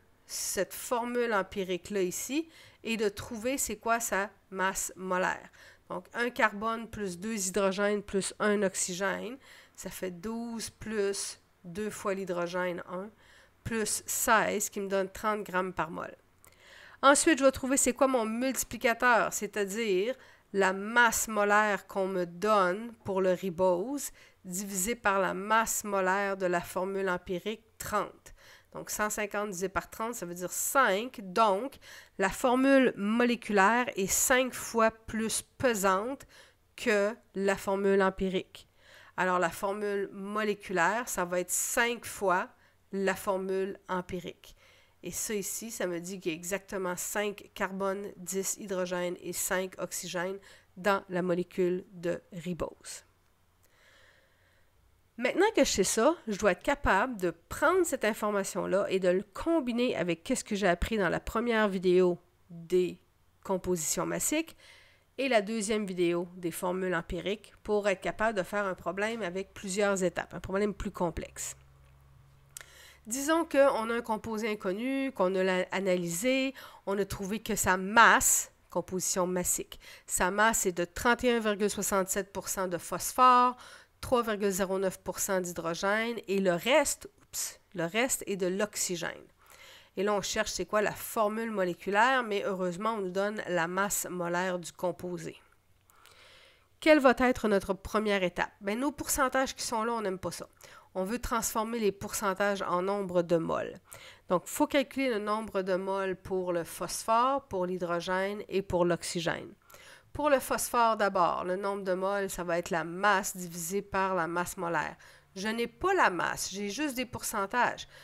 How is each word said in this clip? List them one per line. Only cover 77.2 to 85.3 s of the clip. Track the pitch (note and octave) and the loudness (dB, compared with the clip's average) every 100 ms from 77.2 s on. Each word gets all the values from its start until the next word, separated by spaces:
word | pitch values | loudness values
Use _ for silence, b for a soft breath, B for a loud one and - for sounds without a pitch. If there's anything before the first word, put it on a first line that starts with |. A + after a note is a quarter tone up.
| F#3+ G#3+ | -6 -6
que | A3 G#3 | -4 0
sa | G3+ F#3 | 2 2
masse, | F#3+ A3+ G#3 A3 - - - _ _ | 4 8 10 8 6 2 0 _ _
composition | F3+ E3 F#3 - F#3+ F3+ | -6 -4 -4 -2 0 0
massique, | F3+ F3+ - - - B B - | 0 0 -2 -6 -14 B B -6
sa | - F3+ | 0 2
masse | G3+ A3 A3+ G3 | 6 4 4 0
est | F3 | 0
de | |
trente | F3 - B3 A#3 | -4 0 2 4
et | B3 | 4
un | A#3 | 2
virgule | G#3+ G3+ G3+ | 2 2 0
soixante-sept | G3+ F#3+ G3 F#3 G#3 F#3+ | 0 0 0 0 -2 -4
pour | F#3+ - | -8 -6
cent | - F#3 | -4 -2
de | E3+ | -4
phosphore, | - F3 - - B3+ B3 B3 B3 B B B _ | -4 -6 -4 6 8 8 6 2 B B B _
trois | - B3 | 0 0
virgule | A3+ G#3 G3+ | 2 0 0
zéro | F#3 F#3+ F#3+ | 0 0 0
neuf | F#3+ F3+ | -2 -4
pour | - - | -8 -6
cent | - | -2